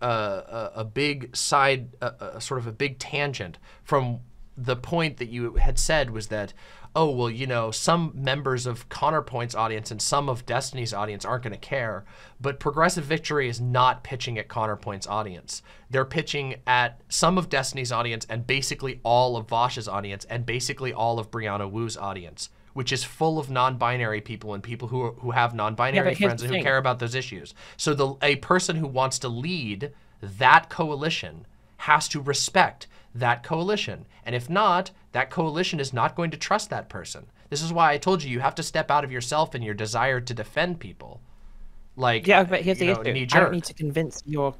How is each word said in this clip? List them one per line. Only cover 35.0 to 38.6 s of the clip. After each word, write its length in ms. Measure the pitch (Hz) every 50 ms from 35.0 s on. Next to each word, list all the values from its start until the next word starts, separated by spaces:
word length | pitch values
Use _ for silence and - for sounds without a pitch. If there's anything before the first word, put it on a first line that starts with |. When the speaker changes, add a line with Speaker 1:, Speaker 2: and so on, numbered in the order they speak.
| - - -
Speaker 1:
that 180 | 120 131 -
coalition 480 | - 180 165 160 147 165 180 - - 156
is 140 | 139 131 -
not 240 | 123 117 156 -
going 160 | - 170 165 -
to 40 |
trust 320 | - - - 196 - - -
that 180 | 143 113 95 -
person. 380 | - 101 82 - - 76 80 - _ _ - -
This 140 | - 143 160
is 100 | 160 170
why 200 | 170 165 156 147
I 60 | 147
told 260 | - 185 190 180 147
you, 60 | 139
you 100 | 123 120
have 160 | 131 139 -
to 60 | -